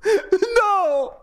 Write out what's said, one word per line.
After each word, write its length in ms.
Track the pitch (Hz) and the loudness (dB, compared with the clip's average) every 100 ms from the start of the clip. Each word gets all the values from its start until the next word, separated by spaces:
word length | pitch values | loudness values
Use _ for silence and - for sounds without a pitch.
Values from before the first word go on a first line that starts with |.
Non! 1080 | 415 427 - 381 453 466 415 392 339 285 254 - | 0 -2 0 0 2 0 2 0 0 -2 -4 -10